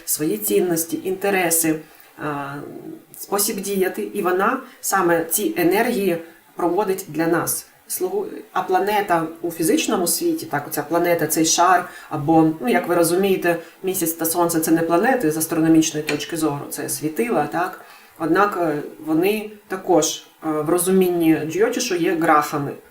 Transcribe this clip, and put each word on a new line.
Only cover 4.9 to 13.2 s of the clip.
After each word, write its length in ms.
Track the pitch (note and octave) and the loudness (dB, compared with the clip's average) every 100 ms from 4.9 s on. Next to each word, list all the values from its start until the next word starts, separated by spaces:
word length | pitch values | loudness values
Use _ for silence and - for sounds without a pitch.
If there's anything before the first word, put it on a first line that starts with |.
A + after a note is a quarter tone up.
| G3 F3 E3 | 0 2 2
ці 300 | D#3+ - F#3+ E3+ | 0 -2 -2 0
енергії 600 | A#3+ G4 B3 F#3+ F#3+ E3 - - _ - | 2 2 2 0 0 -2 -6 -20 _ -4
проводить 480 | F3 F3 G3 F#3+ - | 0 0 0 -2 -4
для 180 | D3 E3 | -4 0
нас. 400 | E3 C3+ - - _ - | 0 0 -6 -8 _ -10
Слугу-, 380 | - F#4 G3+ - - - | -6 -4 -4 -6 -8 -8
а 100 | F#3 | -6
планета 640 | F#3 F#3 G3 G#3 G3 E3+ D#3+ - | 0 0 2 0 2 0 0 -6
у 80 | E3+ | -6
фізичному 560 | D#3+ E3 D#4 - G3+ E3+ | -2 2 2 2 0 0
світі, 400 | - F3 D#3+ - | 0 -2 -2 -4
так, 180 | D3 - | -6 -4
оця 140 | D3+ | -6
планета, 440 | C#3+ E3+ F3 E3+ D3+ | -2 0 2 0 0
цей 180 | E3+ | 0
шар, 440 | D#3+ - F3 F3 - - - | 2 4 4 4 0 -12 -10
або, 400 | D3 C#3+ E3 D#3+ D#3 | -4 2 4 4 2
ну, 80 | B3 | 0
як 200 | F3+ D#3+ | 0 2
ви 60 | |
розумієте, 600 | F3 E3 F3 | 2 2 2